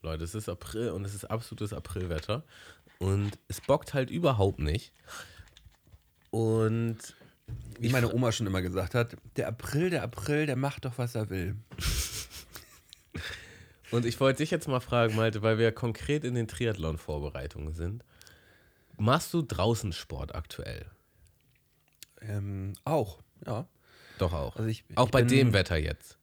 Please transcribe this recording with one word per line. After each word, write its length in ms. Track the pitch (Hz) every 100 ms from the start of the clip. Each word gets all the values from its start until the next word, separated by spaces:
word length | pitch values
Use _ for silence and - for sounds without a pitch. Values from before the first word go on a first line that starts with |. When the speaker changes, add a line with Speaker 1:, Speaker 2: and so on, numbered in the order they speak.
Speaker 1:
Leute, 220 | 82 80
es 100 | 85
ist 140 | 107 104
April 420 | 90 - 110 117
und 140 | 85
es 100 | 98
ist 100 | 101
absolutes 480 | - 113 117 113 104
Aprilwetter. 720 | 107 - 92 90 80 - 110 - - - - _ _
Und 400 | 95 98 101 - _
es 120 | -
bockt 340 | - 143 -
halt 160 | 143 131
überhaupt 480 | - 170 117 98 -
nicht. 340 | 73 98 - _ - - - - - - - _ _ - _ _ _
Und 680 | 110 113 110 110 113 117 113 - - - _ - - - -
Speaker 2:
Wie 80 | 117
Speaker 1:
ich 40 |
Speaker 2:
meine 140 | 127 117
Speaker 1:
fra- 60 |
Speaker 2:
Oma 160 | 123 127
schon 140 | 113 107
immer 160 | 95
gesagt 320 | 90 92 92
hat, 220 | 123 117 - - -
der 120 | 101
April, 420 | 117 - 143 180
der 120 | 165
April, 440 | 120 - - 147 151
der 100 | 123
macht 280 | 139 -
doch, 120 | 131 120
was 160 | 120
er 140 | 117 107
will. 260 | 92 87 107 - -
Speaker 1:
<laughs> 1300 | - - - - - - - - - - _ - _ - - - - - - _ -
Und 160 | 117 117
ich 140 | 117
wollte 180 | 135 131
dich 80 | 156
jetzt 160 | 170 151
mal 100 | 127
fragen, 360 | - 120 117 110
Malte, 260 | 113 107
weil 160 | 110 110
wir 140 | 117
konkret 520 | 110 120 110 - 147
in 100 | 127
den 120 | 123 110
Triathlon-Vorbereitungen 1300 | - 120 98 80 78 - 76 73 - 69 76 76
sind. 300 | 80 85 113 - _ - - _ _ _ _ _ -
Machst 360 | 107 143 -
du 80 | 170
draußen 500 | 147 85 101 113 104
Sport 420 | 82 - 69 -
aktuell? 520 | - 78 - - - - - _ _ _ _ _ _ _ _ _ _ - -
Speaker 2:
Ähm, 540 | 110 104 101 98 95 98
auch, 340 | - 156 107 - - _ -
ja. 200 | 107 180 _ _ - - -
Speaker 1:
Doch 140 | 92
auch. 220 | 82 69 -
Speaker 2:
Also 120 | 113
ich, 160 | 113 _
Speaker 1:
Auch 120 | - 123
Speaker 2:
ich 40 |
Speaker 1:
bei 120 | 135
Speaker 2:
bin 60 | 120
Speaker 1:
dem 240 | 135 127
Wetter 240 | 98 92 82
jetzt? 420 | 76 73 - -